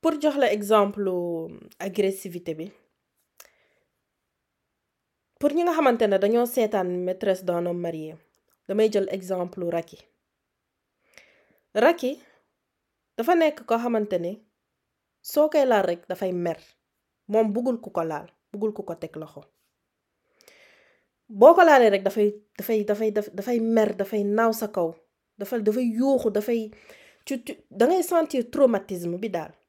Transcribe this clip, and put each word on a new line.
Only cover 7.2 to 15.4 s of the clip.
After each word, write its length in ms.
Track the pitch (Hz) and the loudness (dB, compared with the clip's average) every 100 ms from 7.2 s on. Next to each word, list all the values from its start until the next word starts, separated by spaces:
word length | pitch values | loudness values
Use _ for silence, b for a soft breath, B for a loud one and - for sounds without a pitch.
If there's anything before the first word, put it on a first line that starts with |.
| 202 185 | -2 -2
d'un 220 | 185 175 175 | -2 -4 -2
homme 160 | 175 | -6
marié, 340 | 175 160 156 160 _ _ _ _ _ | -6 -8 -12 -16 _ _ _ _ _
damay 200 | 196 220 | 0 0
jël 160 | 214 190 | 0 -2
exemple 520 | 196 180 185 175 175 175 | -6 -6 -6 -6 -6 -6
Racky. 300 | 170 165 - _ _ _ _ _ _ _ _ _ _ b b b b b b b 208 | -6 -6 -18 _ _ _ _ _ _ _ _ _ _ b b b b b b b 2
Racky 360 | 247 339 254 285 b b _ _ _ _ _ _ _ - | 2 2 -2 -6 b b _ _ _ _ _ _ _ -8
dafa 160 | 240 349 | 0 4
nekk 300 | 320 302 - | 2 0 -4
koo 120 | 226 | -2
xamante 400 | 240 226 208 185 | 0 -2 -2 -4
ne 120 | 170 220 _ _ _ _ _ _ _ _ - | -4 -10 _ _ _ _ _ _ _ _ -6
soo 240 | - | 0